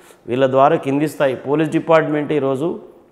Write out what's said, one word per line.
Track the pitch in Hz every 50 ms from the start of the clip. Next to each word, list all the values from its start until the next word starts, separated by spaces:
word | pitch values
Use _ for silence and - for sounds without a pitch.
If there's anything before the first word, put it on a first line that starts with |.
| - - - _ _
వీళ్ళ | - - 127 135 131
ద్వారా | 127 135 135 151 165
కింది | 160 - 139 135 143 156 151
స్థాయి | 143 - 151 131 123
పోలీస్ | 110 - 127 143 151 160 151
డిపార్ట్‌మెంట్ | 165 160 - 160 160 160 151 147 151 151 147 135
ఈరోజు | 156 147 135 135 135 127 151 175 226 214 - - - - _ _